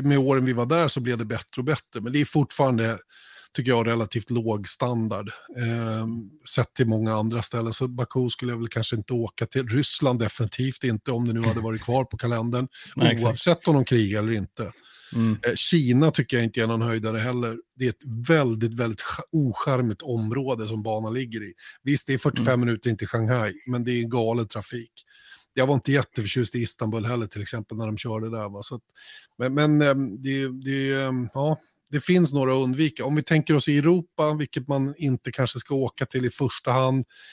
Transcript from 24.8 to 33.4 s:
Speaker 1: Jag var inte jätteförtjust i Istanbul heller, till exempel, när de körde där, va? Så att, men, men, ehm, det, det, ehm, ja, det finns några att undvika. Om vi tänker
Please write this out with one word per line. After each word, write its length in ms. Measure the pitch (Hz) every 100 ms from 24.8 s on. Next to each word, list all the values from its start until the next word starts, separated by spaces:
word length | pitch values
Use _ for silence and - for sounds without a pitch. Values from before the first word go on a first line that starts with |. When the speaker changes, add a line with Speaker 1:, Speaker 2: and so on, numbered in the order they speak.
| 117 - _ _ - - _
Speaker 1:
Jag 120 | - 131
var 80 |
inte 180 | 139 -
jätteförtjust 640 | 139 - - 104 - 117
i 40 | 123
Istanbul 460 | 120 - 110 113
heller, 220 | 110 120 110
till 160 | -
exempel, 340 | 98 117 104 110
när 80 | 113
de 100 | 107
körde 340 | 123 110 110
där, 180 | 113 104
va? 140 | 101
Så 120 | 101
att, 80 | 120 - _ - - - -
men, 160 | 123
men, 280 | 139 151 151
ehm, 400 | 147 139 135 101
det, 260 | 135 135 135 131
det, 280 | 135 139 135 135
ehm, 260 | 135 127 123
ja, 260 | 135 147 156 _ _ _
det 100 | 147
finns 340 | - 180 165
några 180 | 143 131
att 60 | 131
undvika. 400 | 127 127 156 -
Om 100 | 131
vi 80 | 151
tänker 320 | 147 160